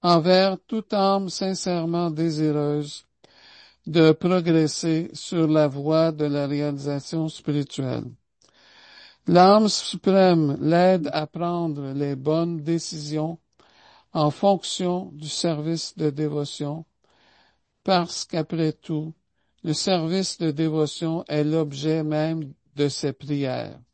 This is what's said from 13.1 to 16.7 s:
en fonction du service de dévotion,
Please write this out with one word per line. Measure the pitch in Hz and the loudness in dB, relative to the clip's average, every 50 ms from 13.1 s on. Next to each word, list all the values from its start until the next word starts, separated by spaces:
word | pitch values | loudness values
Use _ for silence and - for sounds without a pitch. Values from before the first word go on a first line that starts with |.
| 151 151 151 160 165 - _ _ _ _ _ _ _ _ _ - _ _ _ _ _ | -4 -4 -4 -4 -6 -10 _ _ _ _ _ _ _ _ _ -20 _ _ _ _ _
en | 165 151 147 | 0 0 0
fonction | 147 - - 196 202 175 - - - - 185 180 180 180 190 - 143 | 0 2 4 4 4 4 0 -6 -6 -4 -2 -2 -2 -2 -4 -8 -14
du | 147 151 151 | -14 -12 -10
service | - - - 170 160 147 151 156 165 165 - - - | -8 -4 -2 -2 -2 -2 -4 -4 -4 -4 -6 -10 -8
de | - 165 151 | -4 -4 -2
dévotion, | 143 143 151 151 147 147 143 143 - - 147 143 | -2 -2 -4 -4 -2 -4 -6 -6 -8 -8 -8 -8